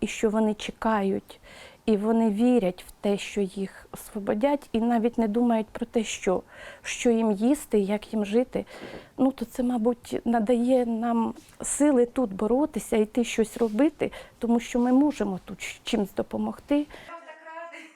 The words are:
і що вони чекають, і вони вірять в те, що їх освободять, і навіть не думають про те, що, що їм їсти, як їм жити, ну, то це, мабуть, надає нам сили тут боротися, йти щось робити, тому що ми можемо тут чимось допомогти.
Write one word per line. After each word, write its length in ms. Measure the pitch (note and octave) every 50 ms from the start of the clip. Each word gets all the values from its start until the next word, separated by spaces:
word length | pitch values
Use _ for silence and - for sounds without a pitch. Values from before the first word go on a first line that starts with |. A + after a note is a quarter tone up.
і 60 | A3
що 240 | - - - A#3 G#3+
вони 240 | G#3 A3 A3 G#3+ G#3
чекають, 880 | - - - - - - A3 A3 G3+ G3 G3 G3 G3+ - - - - - - - - - - - - _
і 100 | A3+ G#3+
вони 340 | G3 G#3 A3 A3+ A3+ A3+ A3
вірять 540 | G3 G#3 A#3+ B3 B3 A#3 F#3+ F3+ - - - -
в 20 | - _
те, 180 | - G3+ G3+ G3
що 220 | - - - G3+
їх 460 | G3+ F#3 - G3 F#3+ - - - - -
освободять, 760 | - - - - - G#3 G3 G#3 G#3+ G#3 C4 C#4+ D4 C#4+ - -
і 80 | - A3
навіть 380 | A#3 A#3+ A#3+ A3+ G#3+ A#3+ A#3+ A#3+
не 100 | A3+ G#3
думають 380 | G3+ A#3+ B3 A#3 A3+ A3 G#3+
про 200 | - - - A#3+
те, 180 | - - A#3+ G#3+
що, 380 | - - - - F#3+ F3+ F#3 - - - - - - - -
що 280 | - - - - - A#3+
їм 220 | A3+ A3+ A3+ G#3+
їсти, 460 | G#3 G3 A3 B3+ D4 - - - - G#3
як 340 | G3 F#3+ G#3 G#3 - -
їм 120 | A3 A3 G#3
жити, 420 | G3 G#3 A#3+ B3+ - - - G#3 - - - - - - - - - _ -
ну, 140 | C4 C4+
то 120 | C4 - A#3
це, 180 | - - -
мабуть, 580 | A#3+ B3 B3 A#3 G#3+ B3 A#3+ - - - - - -
надає 600 | A#3 A#3 A#3 G#3 A3+ B3 A#3 A#3+ B3 C4 B3 A#3+
нам 480 | A#3 A3+ A3 A#3 A#3+ A#3 A3+ A3+ A3+ - - - - - -
сили 440 | - - - - C#4+ D4+ C4+ A#3+ B3
тут 260 | A#3+ - C4 B3+ G3
боротися, 640 | F#3+ F#3+ G#3 G#3 A#3+ C4+ D#4 D4+ - G#3 - - A#3
йти 280 | G#3+ G#3+ G#3+ - B3+ A#3
щось 320 | - - - G#3+ - -
робити, 560 | - A#3 A3 G#3 A3 C#4+ D#4+ - - - - - - - - - -
тому 220 | A#3+ A3+ A#3 A#3
що 180 | A#3 - - A#3+
ми 140 | A#3+ B3+
можемо 480 | B3+ C4 D4 D4 C#4+ - G#3 G3+ F#3 F3 -
тут 360 | - F#3+ - - - - - -
чимось 300 | - A#3 G#3+ G3 - -
допомогти. 720 | - - - - G#3+ G#3+ A3 A3 - - - C#4+ D4 D4 - - - - - E4 E4 E4+ D#4+ D#4 - - D#4+ D#4+ E4 E4+ - - - - - _